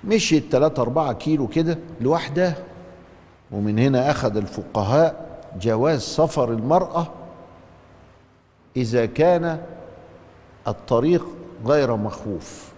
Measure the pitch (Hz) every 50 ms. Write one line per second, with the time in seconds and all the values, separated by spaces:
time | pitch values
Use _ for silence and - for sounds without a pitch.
0 | - 196 214 220 - - 165 151 - - - 127 143 156 - 139 123 117 127 160
1 | 156 139 113 - - 151 156 147 135 104 - 160 165 165 165 165 - - - -
2 | 113 131 160 170 - - 139 170 180 180 160 139 - - - - - - - -
3 | - - - - - - - _ _ _ - 101 104 104 104 110 123 139 135 127
4 | 127 143 147 - - 113 101 107 101 95 - - 92 87 - 104 101 98 123 147
5 | 165 160 - - - - - - - - - 92 92 117 110 110 127 156 160 131
6 | 104 - - - 160 156 - 151 127 117 117 113 110 127 156 185 185 - - 170
7 | 170 - - - - - - - - - - - - - - - - - - -
8 | - - - _ _ _ _ _ _ _ _ _ _ _ _ 127 127 110 117 123
9 | 117 110 - - 156 175 180 170 170 170 160 151 - - - - - - - -
10 | - - - - - - - - - - - - - - 104 - - - 127 117
11 | 123 156 180 165 - - - - - - - - 110 117 143 151 139 120 120 107
12 | 104 107 - - - 110 98 80 - - - - - - -